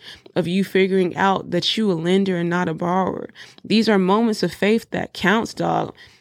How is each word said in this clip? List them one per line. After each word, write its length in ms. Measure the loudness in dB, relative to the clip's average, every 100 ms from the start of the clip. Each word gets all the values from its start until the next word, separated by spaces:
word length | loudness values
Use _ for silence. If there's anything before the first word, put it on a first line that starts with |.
| -12 -20 -8 -4
of 100 | 0
you 160 | 0
figuring 540 | 0 2 2 2 0 0
out 340 | 0 0 -2
that 260 | -4 -2 0
you 140 | 0
a 40 |
lender 420 | 0 2 2 2 0
and 120 | 0
not 200 | -2 -2
a 60 |
borrower. 560 | -2 -2 0 -2 -4 -10 -16 -20 -14
These 240 | 0 2 4
are 100 | 2
moments 460 | 4 2 2 0
of 100 | -2
faith 320 | 0 0 0 -2
that 200 | -8 -8
counts, 420 | -2 0 0 -2
dog. 380 | -4 -2 -2 -4 -10 -20 _